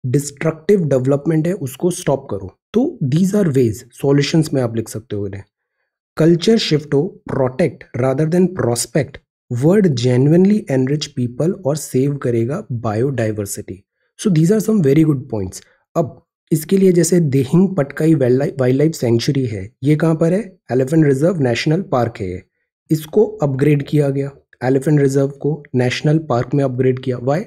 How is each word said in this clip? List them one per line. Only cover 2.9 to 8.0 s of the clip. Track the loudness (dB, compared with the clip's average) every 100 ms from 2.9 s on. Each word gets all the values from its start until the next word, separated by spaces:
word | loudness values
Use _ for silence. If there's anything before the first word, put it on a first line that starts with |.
| -2
these | -2 0 2 2
are | 0
ways, | 2 0 -2 -14
सॉल्यूशंस | -4 0 2 2 0 0
में | -2
आप | -2 -4
लिख | -8
सकते | -12 -10 -8
हो | -8
इन्हें। | -10 -16 _ _ _ _ _ _ 0
कल्चर | 4 4 2 2
शिफ्ट | 2 -2 0
हो, | -2 -2 -8 -8
protect | -2 -2 0 -4 -4 -12 -2